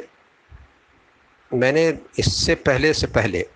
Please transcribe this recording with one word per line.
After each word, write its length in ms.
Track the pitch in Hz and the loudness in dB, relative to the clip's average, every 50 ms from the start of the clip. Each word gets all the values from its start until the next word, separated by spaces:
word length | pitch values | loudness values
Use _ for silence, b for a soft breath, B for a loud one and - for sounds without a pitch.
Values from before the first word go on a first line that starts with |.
| - - _ _ _ _ _ _ _ _ - - - - _ _ _ _ _ _ _ _ _ _ _ _ _ _ _ _ 131 | -2 -6 _ _ _ _ _ _ _ _ -20 -20 -20 -20 _ _ _ _ _ _ _ _ _ _ _ _ _ _ _ _ -2
मैंने 460 | 123 123 131 143 160 165 165 147 - - - - - | 0 2 2 4 4 2 2 0 -2 -8 -8 -6 -4
इससे 360 | - - - - - - 165 | -2 -2 -2 0 0 0 0
पहले 380 | - - 147 131 123 143 156 143 | 0 0 0 0 2 2 0 0
से 140 | - - | 0 -2
पहले 400 | 127 - 117 107 104 92 87 90 - - | -2 0 0 0 0 -2 -4 -4 -6 -12